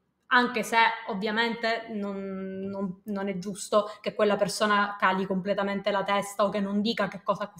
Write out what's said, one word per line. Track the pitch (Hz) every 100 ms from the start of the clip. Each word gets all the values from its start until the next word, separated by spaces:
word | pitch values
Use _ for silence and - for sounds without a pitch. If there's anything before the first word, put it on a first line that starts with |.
| _ _ -
anche | 247 240 233
se | 214 226 226 - -
ovviamente | 202 214 214 233 226 226 226 -
non, | 214 202 196 196 190 190 190 196
non, | 196 196 180 -
non | 196 196
è | 180
giusto | 196 185 - 214 208 -
che | 202 196
quella | 208 202
persona | 202 - 214 208 202 -
cali | 196 190 190
completamente | 190 190 202 196 202 208
la | 196
testa | 190 202 190 -
o | 202
che | 208
non | 196 202
dica | 214 226 190
che | 190
cosa, | - 190 202